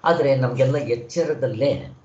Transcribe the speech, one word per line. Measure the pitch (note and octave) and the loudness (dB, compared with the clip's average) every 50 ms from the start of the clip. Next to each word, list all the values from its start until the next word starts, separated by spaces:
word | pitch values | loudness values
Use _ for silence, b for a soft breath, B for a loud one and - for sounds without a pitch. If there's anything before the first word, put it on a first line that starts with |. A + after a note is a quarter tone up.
| - | 2
ಆದ್ರೆ | E3 E3+ D#3+ D3 C#3 C3+ | 0 2 2 4 2 4
ನಮ್ಗೆಲ್ಲ | B2+ B2+ B2 - C3 C3 B2+ C#3+ | 2 2 0 2 2 2 2 2
ಎಚ್ಚರದಲ್ಲೇ | D3 C#3+ - A#2+ A#2 - - - F3 D#3+ D3+ D3+ B2+ C3+ A#2+ G#2+ G#2+ C3+ C#3+ A2 - - - - - _ | 0 0 -2 -4 -4 -4 -6 -4 -2 -2 -2 -2 -2 -2 -4 -2 0 0 0 0 -2 -6 -14 -20 -20 _